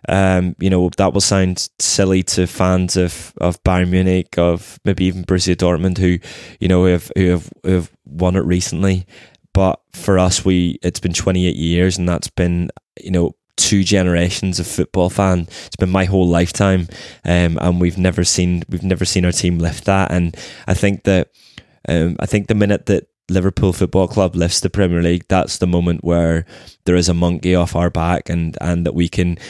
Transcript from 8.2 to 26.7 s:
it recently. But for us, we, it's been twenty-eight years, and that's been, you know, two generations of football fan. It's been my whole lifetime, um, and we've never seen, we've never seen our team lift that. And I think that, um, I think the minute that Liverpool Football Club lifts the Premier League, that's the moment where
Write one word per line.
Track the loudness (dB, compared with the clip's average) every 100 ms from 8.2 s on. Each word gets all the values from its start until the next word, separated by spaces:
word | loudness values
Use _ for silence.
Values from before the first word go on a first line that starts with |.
| 0 0
it | 0
recently. | -2 -2 -2 0 0 -4 -16 -20 _ _
But | 0 0 0 _
for | -10 0 2
us, | 2 0 0
we, | 2 0 -2
it's | -4 -4
been | -4
twenty-eight | -2 -2 0 0 0
years, | 0 2 2 0
and | -2
that's | -2 -4
been, | -4 -2 0 -4 -8 _ -16
you | -4
know, | 0 0 -4 _ -4
two | 0 0
generations | 2 2 2 2 0 -2 -4 -4
of | -6
football | -4 -4 0 0
fan. | 2 0 0
It's | -2 -12 -12 -4
been | 0
my | 0 2
whole | 2 2
lifetime, | 2 0 0 2 2 -2 -10 -20 -10 -2
um, | 2 2 0
and | 0 2
we've | 0 0
never | 0 0
seen, | 0 0 0 0 -4
we've | -6
never | -2 -2
seen | 0 0 0
our |
team | 0 0 0
lift | -2 -4 -2
that. | 0 0
And | 0 -2 -4 -16 -12 -4
I |
think | 0 0 0
that, | 0 0 0 _ _ -20 -20 _ -2
um, | 0 0 -2
I | -2
think | -2 0
the | 2
minute | 2 0 0
that | 0 -2 _ -4
Liverpool | 0 0 2 0
Football | 2 0 2 0
Club | 2 0 2
lifts | 0 0
the | -2
Premier | 0 0 2
League, | 2 0 0
that's | 0 0 -2
the | 0
moment | 2 0 -2
where | 0 2 2 0 -4 -12 -20